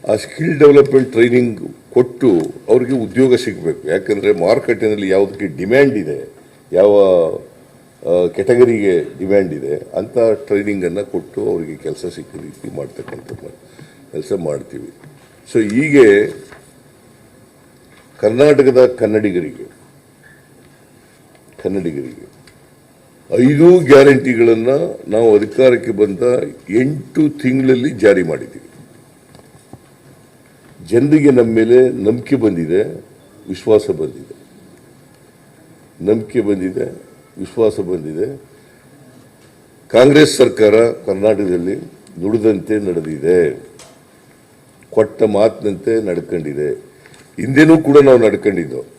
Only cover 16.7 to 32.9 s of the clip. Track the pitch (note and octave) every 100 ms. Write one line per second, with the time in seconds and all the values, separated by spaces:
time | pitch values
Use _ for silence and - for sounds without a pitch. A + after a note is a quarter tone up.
16.7 | _ _ _ _ _ _ _ _ _ _
17.7 | _ _ _ _ - G#2+ A#2 D3 C#3 C3+
18.7 | B2 B2+ - A2 G#2+ G#2 F2+ D2+ - -
19.7 | _ _ _ _ _ _ _ _ _ _
20.7 | _ _ _ _ _ _ _ _ - -
21.7 | F#2+ E2+ C#2+ C2 B1 - _ - _ _
22.7 | _ _ _ _ _ _ A2 B2+ D3 E3+
23.7 | F3+ C#3 C#3 C#3 C3 B2 A#2 A#2 A2+ A#2
24.7 | C#3 - - - G#2+ A#2 G#2 G#2 A#2+ C3
25.7 | A#2+ A2+ G2+ G#2 F#2 A#2+ B2 - - -
26.7 | G#2+ C3+ D3+ - - D3+ - C3 C3+ C3
27.7 | B2+ C3+ A#2+ G#2 F#2+ E2 C#2 B1 - -
28.7 | - - _ _ _ _ - _ _ _
29.7 | - _ _ _ _ _ _ _ _ _
30.7 | _ D#2+ A2+ C#3+ D#3 C#3+ B2+ A2+ A2+ A2+
31.7 | B2 B2+ - G2+ A#2+ A#2+ C3 A2 F2 D#2+
32.7 | F#2 A#2